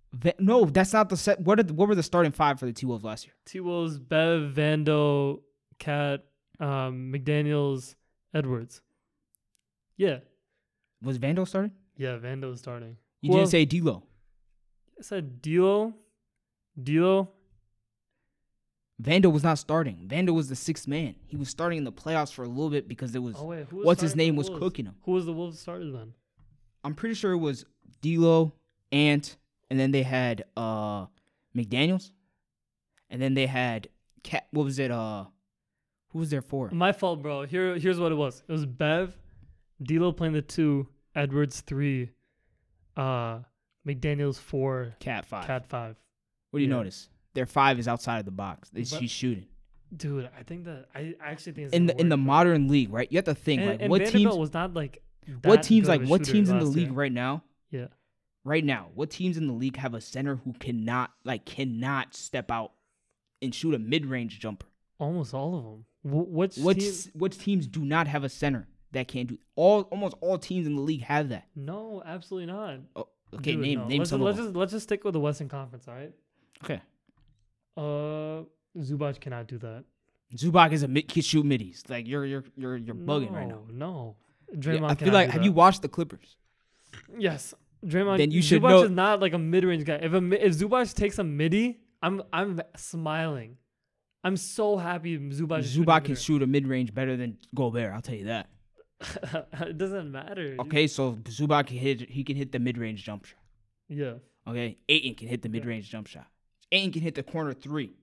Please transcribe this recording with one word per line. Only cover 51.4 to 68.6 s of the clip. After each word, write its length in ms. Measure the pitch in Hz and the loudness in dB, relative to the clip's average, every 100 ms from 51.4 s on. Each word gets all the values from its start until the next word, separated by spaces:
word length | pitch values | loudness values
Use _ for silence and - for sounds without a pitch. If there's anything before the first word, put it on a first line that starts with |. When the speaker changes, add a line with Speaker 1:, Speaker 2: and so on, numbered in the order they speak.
| 175 | -12
Speaker 2:
think 140 | 151 143 | -12 0
it's 100 | 170 | 4
Speaker 1:
In 100 | 170 | 4
Speaker 2:
gonna 80 | |
Speaker 1:
the, 60 | - | 4
in 80 | 170 | 4
the 80 | 143 | 4
Speaker 2:
work, 80 | |
bro. 20 | 135 | 6
Speaker 1:
modern 420 | 147 175 160 139 | 6 6 6 4
league, 240 | 143 110 | 4 4
right? 140 | 113 - | -2 -2
You 80 | 165 | 0
have 60 | 190 | 0
to 100 | 147 | -2
think, 240 | - 135 | 0 0
Speaker 2:
And, 100 | 202 | 0
Speaker 1:
like, 100 | - | 0
Speaker 2:
and 60 | 208 | 2
Speaker 1:
what 120 | 190 | 2
Speaker 2:
Vanderbilt 220 | 208 208 208 | 4 6 6
Speaker 1:
teams, 40 | 185 | 4
Speaker 2:
was 160 | 151 | -2
not, 220 | 165 185 | -4 -4
like, 260 | 170 143 - - _ 151 | -4 -6 -10 -20 _ -16
Speaker 1:
what 160 | 127 | 0
Speaker 2:
that 200 | 160 202 | 6 6
Speaker 1:
teams, 240 | 160 220 185 | 8 6 8
Speaker 2:
good 80 | |
of 60 | 151 | 4
Speaker 1:
like, 80 | 127 | 4
Speaker 2:
a 20 | |
Speaker 1:
what 100 | 175 | 2
Speaker 2:
shooter 100 | 143 | 4
Speaker 1:
teams 160 | 208 190 | 4 6
in 80 | 185 | 4
the 60 | |
Speaker 2:
last 100 | 151 | 2
Speaker 1:
league 120 | 156 156 | 2 0
Speaker 2:
year. 40 | 131 | 0
Speaker 1:
right 160 | 143 | -2
now? 320 | 120 127 151 - _ _ | 0 -2 -4 -8 _ _
Speaker 2:
Yeah. 160 | 135 120 _ _ _ _ _ | -10 -10 _ _ _ _ _
Speaker 1:
Right 220 | 135 160 | -2 0
now, 240 | 147 120 85 | 0 -2 -6
what 160 | 90 156 | -8 -8
teams 260 | - 180 165 | -4 -4 -2
in 100 | 151 | -2
the 60 | |
league 240 | 117 131 131 | -2 -4 -4
have 180 | 131 | -8
a 60 | 117 | -8
center 360 | - 127 143 131 | -10 -6 -4 -4
who 100 | 127 | -8
cannot, 580 | 120 - 120 110 123 123 _ | -10 -6 -4 -2 -4 -4 _
like, 220 | 123 113 | -8 -8
cannot 720 | - - 135 113 131 139 - - | -8 -6 -4 -4 -4 -4 -6 -12
step 340 | - 131 110 | -10 -8 -4
out 220 | 117 107 _ _ _ _ _ _ _ | -6 -6 _ _ _ _ _ _ _
and 140 | 131 | -8
shoot 200 | - 160 | -4 -2
a 40 | 131 | 0
mid-range 640 | 110 156 139 127 113 101 | 0 -2 -2 -6 -6 -8
jumper? 260 | 110 98 - _ _ - | -10 -10 -16 _ _ -8
Speaker 2:
Almost 340 | 147 175 131 | -4 -4 -4
all 220 | 135 147 175 | -6 -4 -6
of 80 | |
'em. 200 | 110 110 110 _ | -8 -14 -20 _
Wh-, 260 | 139 147 180 | -2 -2 0
which 280 | 160 190 131 | 0 -2 2
Speaker 1:
What 220 | 170 190 | 2 2
Speaker 2:
team 80 | 202 | 0
Speaker 1:
s-, 220 | 180 - | -6 -10
what 160 | 156 190 | -6 -4
teams 380 | - 202 190 135 | -2 0 0 0
do 160 | 160 | -4
not 240 | 143 160 151 | 0 0 0
have 160 | 147 | -2
a 40 | 135 | -4
center 380 | - 143 127 | -4 -2 -2